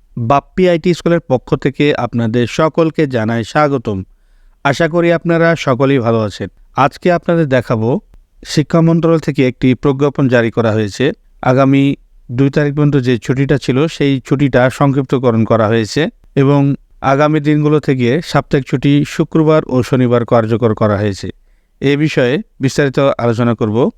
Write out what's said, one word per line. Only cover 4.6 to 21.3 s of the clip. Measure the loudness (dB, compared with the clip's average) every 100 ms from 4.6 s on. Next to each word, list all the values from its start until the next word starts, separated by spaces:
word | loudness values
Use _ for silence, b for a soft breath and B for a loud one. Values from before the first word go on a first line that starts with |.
আশা | -4 0 0
করি | 0 0
আপনারা | 0 0 0 2 0
সকলেই | -2 0 2 0
ভালো | 0 0
আছেন। | -2 -6 -12 _ -8 -2
আজকে | -2 0 0
আপনাদের | 0 0 0 2
দেখাবো, | 0 0 -2 -2 -2 _ -20 _ _ -6
শিক্ষা | -2 2 2
মন্ত্রণালয় | 4 2 2 0
থেকে | 0 0 0
একটি | 2 0
প্রজ্ঞাপন | 2 0 0 -2 0 0
জারি | 2 0
করা | 0 0
হয়েছে। | 0 -2 -2 -2 -4 _ -6
আগামী | 0 2 4 2 2 -2 _ -20 -8
দুই | -2 0
তারিখ | 0 -2
পর্যন্ত | 0 0 2
যে | 0 -2
ছুটিটা | -2 -2 -2 -2
ছিল, | -2 -2 -2
সেই | -2 -2 -2
ছুটিটা | -2 0 2 2 0
সংক্ষিপ্তকরণ | 2 0 0 -2 0 0 2
করা | 2 2 2
হয়েছে | 0 -2 -2 -4 -6 _ 0
এবং | 2 2 0 -2 _ -6
আগামী | -2 2 2 0
দিনগুলো | 0 0 2 0
থেকে | 0 0 0 -2
সাপ্তাহিক | -2 -2 0 -2 -2
ছুটি | -2 2 2 0
শুক্রবার | -4 -2 2 2 2 0
ও | -2
শনিবার | 0 0 2 0 2
কার্যকর | 0 0 0 0
করা | 0 0 0
হয়েছে। | -2 -4 -12